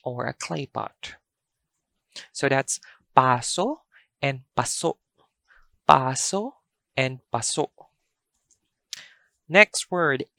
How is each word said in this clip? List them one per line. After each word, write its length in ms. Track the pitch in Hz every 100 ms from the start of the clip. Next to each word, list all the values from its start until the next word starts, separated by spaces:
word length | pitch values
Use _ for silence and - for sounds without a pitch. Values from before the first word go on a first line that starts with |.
or 220 | 131 123 123
a 80 |
clay 320 | 131 - 165 139
pot. 520 | - - _ - - _ _ _ _ _ _ _ _ _ - -
So 180 | - 139
that's 300 | 135 - - - - _
paso 680 | - 131 123 - - 214 311 _ - _ -
and 180 | 143 131 - -
paso. 420 | 123 - 165 - _ _ _ _ _ - _ _ -
Paso 680 | 139 131 131 - 190 233 - _ _ _ -
and 240 | 131 131 _
paso. 380 | 117 - - 147 - - _ _ _ _ _ _ _ _ _ _ - - _ _ _ -
Next 420 | 175 214 - -
word 320 | 180 160 131 -